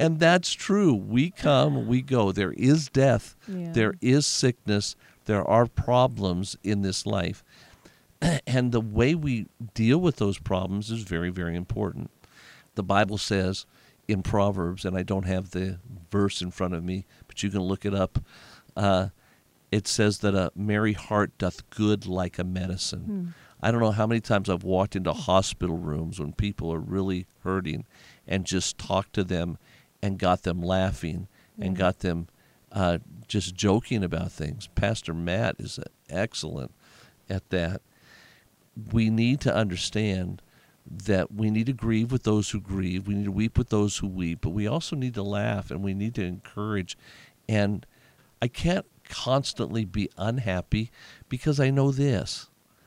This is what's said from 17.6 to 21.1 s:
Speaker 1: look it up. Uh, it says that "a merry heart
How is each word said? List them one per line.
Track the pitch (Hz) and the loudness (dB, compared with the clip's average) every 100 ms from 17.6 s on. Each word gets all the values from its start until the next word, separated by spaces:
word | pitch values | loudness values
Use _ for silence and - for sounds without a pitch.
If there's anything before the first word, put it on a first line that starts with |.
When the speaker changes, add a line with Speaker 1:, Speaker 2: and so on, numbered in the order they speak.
Speaker 1:
look | 92 98 | -2 -2
it | 104 | -2
up. | 98 92 - - - - - - - | 0 0 -2 -6 -12 -20 -20 -12 0
Uh, | 101 92 95 - _ _ _ _ _ | 2 4 0 -6 _ _ _ _ _
it | 104 - | -2 0
says | - 104 98 | 2 2 2
that | 104 98 | 2 2
"a | 90 | 0
merry | - 104 107 110 | -2 -2 0 0
heart | 101 - | -2 0